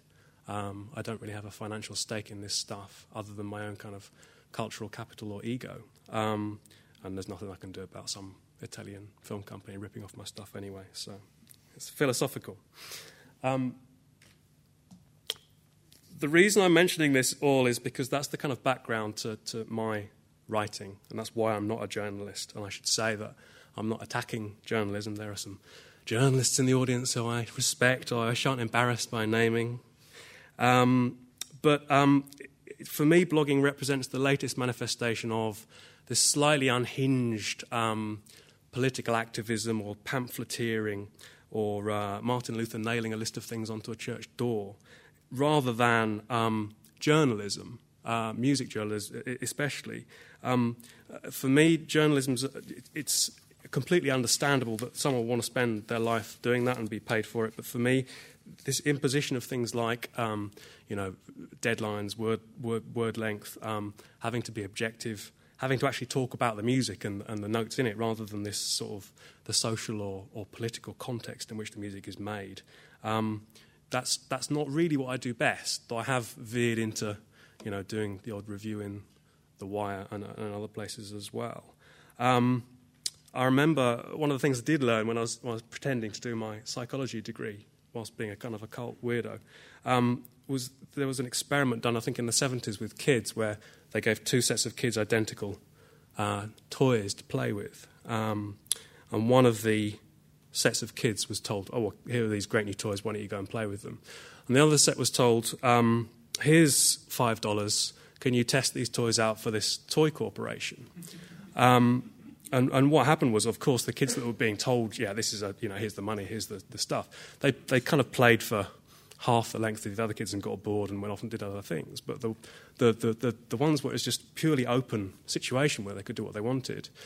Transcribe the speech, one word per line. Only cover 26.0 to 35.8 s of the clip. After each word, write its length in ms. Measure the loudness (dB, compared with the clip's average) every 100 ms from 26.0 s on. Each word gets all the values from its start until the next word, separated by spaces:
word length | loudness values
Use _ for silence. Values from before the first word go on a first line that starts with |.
journalists 540 | -4 4 4 4 2 4
in 80 | 4
the 80 |
audience 400 | 4 2 0 -2
who 120 | -2 -2
I 200 | -2 -4 -2
respect 560 | -2 4 4 4 0
or 140 | 0 2
I 80 |
shan't 260 | 2 0 0
embarrass 460 | 2 4 4 2 -2
by 200 | -2 2
naming. 540 | 4 4 2 -2 -6 -14 _ -20 -20 -20 -20 -20 0
Um, 600 | 6 6 8 6 4 -2 -16 _ -16 0
but, 300 | 4 4 4
um, 400 | 6 8 6 4 -10 -18 _ -20 -16 -8
for 180 | 2
me, 200 | 6 8
blogging 380 | 6 4 4 4
represents 440 | 4 2 -2 -2 -2
the 140 | 0
latest 360 | 2 2 0 -2
manifestation 760 | -2 -2 -4 -2 -2 -2 -2
of 340 | 0 0 -4 -14 -20